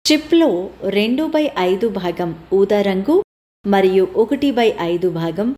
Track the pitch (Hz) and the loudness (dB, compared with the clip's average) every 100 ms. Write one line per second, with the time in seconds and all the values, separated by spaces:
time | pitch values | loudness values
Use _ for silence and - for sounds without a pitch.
0 | - 302 - 339 320 175 190 - 185 196 | 0 0 2 2 2 0 -6 -8 -4 -2
1 | 214 254 311 208 285 - 180 196 226 196 | 0 0 0 0 -2 -2 -2 0 -2 -2
2 | 175 170 175 165 - 190 196 208 196 190 | -6 -4 -6 -6 -2 0 2 2 0 0
3 | 196 339 - _ _ _ 202 196 190 190 | 2 0 0 _ _ _ 0 2 4 2
4 | 185 - 220 285 285 240 226 - 170 175 | 0 0 0 0 0 2 0 0 -4 -2
5 | 180 165 165 165 220 | -2 -2 -4 -2 -4